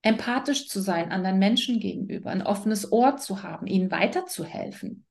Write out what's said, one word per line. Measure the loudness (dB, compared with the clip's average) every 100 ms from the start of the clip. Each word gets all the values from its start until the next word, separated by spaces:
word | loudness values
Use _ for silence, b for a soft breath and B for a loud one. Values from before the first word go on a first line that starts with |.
empathisch | 2 2 0 -2 0 -2 -4
zu | -4
sein | 0 0 0
anderen | 0 2 4
Menschen | 4 4 2 0
gegenüber, | -2 -4 -6 -6 -4
ein | -2 0
offenes | 0 0 -2 2
Ohr | 4 6 4
zu | -4 -8
haben, | -8 -8 0
ihnen | 0 2
weiterzuhelfen. | 2 0 0 -4 -6 -8 -8 -8 -8 -12 -12 _